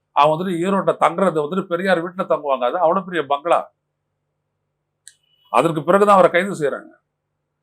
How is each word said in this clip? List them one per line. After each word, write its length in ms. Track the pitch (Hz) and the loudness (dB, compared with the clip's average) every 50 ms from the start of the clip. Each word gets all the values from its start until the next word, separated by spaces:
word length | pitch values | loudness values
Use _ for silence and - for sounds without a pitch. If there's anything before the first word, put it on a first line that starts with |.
| _ _ | _ _
அவன் 280 | _ - 143 151 156 156 | _ 2 4 4 2 0
வந்துட்டு 100 | 180 196 | -2 -4
ஈரோட்டை 460 | 180 165 170 190 196 196 170 160 156 - | -4 -4 -2 -2 -2 0 0 -2 0 0
தங்குறது 460 | 143 147 165 185 196 185 160 156 147 147 | 0 0 0 0 0 0 0 -2 -4 -4
வந்துட்டு 180 | 175 190 190 | -4 -6 -6
பெரியார் 380 | - 175 170 185 196 185 170 165 | -4 -6 -4 -2 0 -2 -2 -2
வீட்டுல 160 | 185 175 185 | -6 -8 -8
தங்குவாங்க. 440 | 185 - 170 151 147 143 135 123 123 | -4 -4 -4 -4 -2 -2 -2 -2 -2
அது 140 | 123 139 180 | -2 -2 0
அவ்வளவு 280 | 170 160 175 190 180 | 0 0 0 0 -2
பெரிய 200 | 180 180 165 147 | -4 -6 -6 -4
பங்களா. 480 | 135 143 143 147 170 160 117 87 - _ _ _ _ _ _ _ _ _ _ _ _ _ _ _ _ _ _ _ _ _ _ _ _ _ _ _ - - _ _ _ _ _ _ _ | -4 -4 -4 -2 -2 -2 -2 -2 -6 _ _ _ _ _ _ _ _ _ _ _ _ _ _ _ _ _ _ _ _ _ _ _ _ _ _ _ -20 -20 _ _ _ _ _ _ _
அதற்கு 340 | - 113 139 165 160 160 143 | 0 2 2 2 0 -2 0
பிறகுதான் 340 | 160 180 202 202 202 202 190 | 2 2 4 4 4 6 6
அவரை 140 | 175 160 | 4 4
கைது 280 | - 175 190 202 180 151 | 4 0 -2 -2 -4 -4
செய்யறாங்க. 300 | 151 135 123 104 - - - _ _ _ _ _ _ _ _ _ _ _ _ _ | -4 -4 -4 -6 -10 -16 -20 _ _ _ _ _ _ _ _ _ _ _ _ _